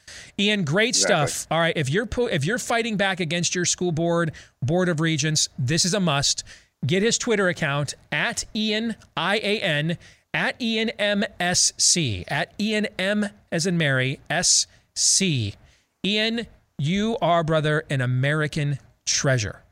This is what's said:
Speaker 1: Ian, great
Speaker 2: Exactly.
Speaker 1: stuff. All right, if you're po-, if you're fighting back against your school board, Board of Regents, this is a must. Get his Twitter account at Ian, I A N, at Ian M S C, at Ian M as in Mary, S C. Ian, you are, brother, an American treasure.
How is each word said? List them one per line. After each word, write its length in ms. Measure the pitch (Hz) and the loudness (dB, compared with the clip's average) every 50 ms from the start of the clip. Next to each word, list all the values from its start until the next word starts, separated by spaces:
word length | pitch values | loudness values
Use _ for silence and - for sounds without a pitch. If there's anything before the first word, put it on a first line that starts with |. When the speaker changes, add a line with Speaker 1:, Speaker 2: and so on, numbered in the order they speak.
| _ - - - - - - - | _ -20 -20 -18 -20 -8 -2 0
Speaker 1:
Ian, 260 | 202 208 214 208 185 | 2 2 2 2 0
great 240 | 131 147 202 220 247 | 0 2 2 2 2
Speaker 2:
Exactly. 380 | - - - 190 202 165 147 131 | 2 2 2 4 4 2 2 0
Speaker 1:
stuff. 180 | - - - - | -2 -4 -4 -2
All 100 | 151 165 | 0 0
right, 140 | 170 165 170 | 2 0 0
if 140 | - 151 123 | 0 -2 0
you're 160 | 139 196 247 | 0 0 -2
po-, 220 | 202 - - 247 | -2 -2 -2 -2
if 180 | - - 165 131 | 0 0 -2 -2
you're 140 | 165 226 233 | -2 -2 -2
fighting 400 | - - 247 233 233 233 220 180 | -2 -2 0 0 0 0 0 0
back 220 | 202 196 190 175 | 0 0 0 0
against 340 | 185 151 160 175 175 - - | -2 -2 -2 0 0 0 0
your 100 | 185 175 | 0 0
school 260 | - - - 185 180 | 0 0 0 0 -2
board, 420 | 165 139 170 170 170 170 170 160 - - - - _ _ | 0 0 2 2 2 2 2 0 -2 -6 -12 -20 _ _
Board 300 | - 123 160 180 185 170 | -2 0 2 2 2 2
of 100 | 175 147 | 2 2
Regents, 480 | 160 165 160 147 143 156 151 147 - - - - | 2 0 0 0 0 0 0 0 0 -2 -2 -4
this 280 | 131 120 156 170 - | -2 0 2 2 0
is 80 | 185 170 | 2 0
a 60 | 214 | 0
must. 440 | 185 170 143 139 139 - - - - - - - - _ _ _ - | 2 2 2 2 0 0 -2 -4 -6 -14 -14 -20 -20 _ _ _ -2
Get 180 | 123 165 190 190 | 0 0 2 2
his 140 | 233 185 | 2 0
Twitter 320 | - - 247 226 202 202 180 | 0 0 0 2 2 2 0
account 460 | 170 - 170 143 139 143 147 - - - - - | 0 0 -2 -2 0 0 -2 -4 -6 -10 -12 -6
at 340 | - 147 170 226 226 - - - - | -4 -2 -2 -2 -2 -4 -8 -6 -4
Ian, 420 | 214 214 220 208 214 226 233 214 - - - - | -4 -2 -2 0 -2 -2 -4 -6 -8 -12 -10 -6
I 200 | - 160 180 202 | -2 0 0 0
A 240 | 226 - 202 208 226 | 0 0 0 -2 0
N, 360 | - 185 151 143 151 165 170 - - - - _ _ _ - | 0 0 0 0 0 -2 -4 -6 -8 -16 -20 _ _ _ -4
at 260 | 151 180 240 - - | -2 -2 -2 -4 -4
Ian 280 | 247 226 226 220 226 220 | -4 -2 -2 0 -2 -2
M 340 | - - 202 208 208 202 196 190 - - | -2 -2 -2 0 0 0 -2 -2 -4 -4
S 360 | 175 175 180 - - - - | -2 0 0 2 0 0 0
C, 480 | - - - - 180 160 127 104 90 85 | 0 2 2 2 2 0 -2 -2 -4 -6
at 280 | - - 143 175 - - - | -4 -4 -4 -4 -4 -4 -4
Ian 300 | 202 220 214 214 208 - - - | -4 -2 0 -2 -2 -4 -4 -4
M 300 | 185 190 208 208 208 202 - - _ - - | -2 -2 0 -2 -2 -4 -6 -12 _ -6 -4
as 140 | 170 156 | -2 0
in 100 | 196 175 170 | 0 0 2
Mary, 400 | 165 143 135 131 127 131 135 - - - | 2 2 2 2 0 0 -2 -6 -6 -4
S 380 | 147 160 180 - - - - - - - _ _ - | -2 0 2 2 2 2 2 -2 -6 -20 _ _ -6
C. 580 | - - - - - 190 185 151 127 110 98 - - - - _ _ _ _ _ _ - | -2 0 2 2 2 2 2 2 0 0 -2 -6 -8 -16 -20 _ _ _ _ _ _ -4
Ian, 420 | 190 208 214 214 226 226 233 220 - - - _ _ _ - | -2 0 0 0 -2 -2 -4 -6 -8 -12 -20 _ _ _ -4
you 400 | 135 147 180 202 208 220 226 - - | -2 0 0 0 0 0 -2 0 2
are, 220 | 160 175 170 165 | 2 4 4 2
brother, 400 | 151 165 156 147 151 151 151 - - | 2 2 2 2 2 0 0 0 -2
an 120 | 151 131 | -2 -2
American 800 | 127 123 127 127 131 143 151 156 151 151 - 156 147 143 143 127 - - _ _ - | 0 0 0 2 2 2 0 0 -2 -2 -2 -2 -2 -2 -2 -4 -8 -14 _ _ -6
treasure. 560 | - - - - 147 131 123 107 98 - - - _ | -4 -2 0 2 2 2 2 0 -2 -6 -10 -18 _